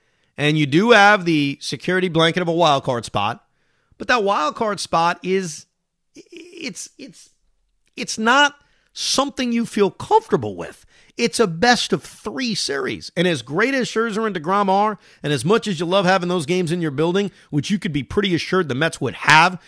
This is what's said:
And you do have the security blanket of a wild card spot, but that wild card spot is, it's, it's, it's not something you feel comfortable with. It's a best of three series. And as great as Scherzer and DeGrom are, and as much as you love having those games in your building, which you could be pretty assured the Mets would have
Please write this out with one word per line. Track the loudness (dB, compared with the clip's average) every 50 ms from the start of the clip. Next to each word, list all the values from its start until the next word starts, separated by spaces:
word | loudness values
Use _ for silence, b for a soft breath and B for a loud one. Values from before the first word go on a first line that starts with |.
| _ _ _ _ _ _ _
And | -2 0 2 2 2
you | 2
do | 4 4 4 6 6
have | 6 8 8 6 6 4 2
the | 0 0 2 0 -2 -4 -6
security | -10 -10 -10 -8 -4 -2 -2 0 0 0
blanket | 2 2 2 2 2 0
of | -2 -2
a |
wild | 0 2 2 2 2 0
card | 0 -2 -4 -4 -6
spot, | -6 -4 -4 -4 -4 -6 -8 _ _ _ _ _ _ _ _ _ _ _
but | -8 -2 0
that | 0 2 2
wild | 0 0 0 -2 -4 -4
card | -4 -4 -4 -4 -6
spot | -4 -2 0 2 2 2 0 -2
is, | -4 -2 -2 -2 -2 -4 -10 -14 -18 _ _ _ _ _ _ _ _ _ -20
it's, | -20 -20 _ -20 -20 -20 -20 -16 -14 -12 -12 -12 -12 -16 -16 _ -20
it's, | -20 -20 -20 -20 -20 _ _ _ _ _ _ _ _ _ _ _ _ _ -12
it's | -10 -10 -8 -6 -2
not | 2 4 4 4 4 2 0 _ _ _ _ _ _ _
something | -12 -8 -6 -2 0 0 0 -2 -2 -4 -4 -2
you | 0 -2 -2
feel | -2 0 2 2 2
comfortable | 0 -4 -2 2 2 2 2 2 -2 -2 -2 -2 -8
with. | -8 -12 -14 -14 -20 -20 b b b b b b
It's | b -2 0 0 0
a | 0
best | 0 0 0 2 2 4 2 0 -2
of | -4 -4
three | -4 -8 -18 -14 -12 -10 -8 -6 -6 -4 -4
series. | -4 -4 -4 -4 -4 -4 -6 -6 -8 -10 -8 -2
And | 0 0
as | 0 0 -2
great | -4 -4 -2 0 0 0 0
as | 0 -2 -2
Scherzer | -2 -2 -2 -2 -2 -2 -2
and | -4 -4
DeGrom | -4 -4 -2 0 0 2 2
are, | 2 2 2 0 -2 -6 b b b b
and | b -2
as | -2 0 2
much | 2 2 2 2
as | 0 -4 -2
you | -2
love | 0 2 2 4
having | 4 2 2 2 0
those | -2 -2 -2
games | -2 -2 -2 0 -2
in | -2 -2
your | -2 -4
building, | -2 -2 0 0 0 0 -2 -4 b b b b
which | -4 -2 -2 0
you | -2 -2
could | -2 -2
be | -4 -4
pretty | -4 -4 -2 -2 0 0 0
assured | -2 -2 0 0 0 0 0
the | -2
Mets | -2 -2 -2 -2 -4
would | -6 -6 -6
have | -2 2 6 6 6 6 4 2 -4 b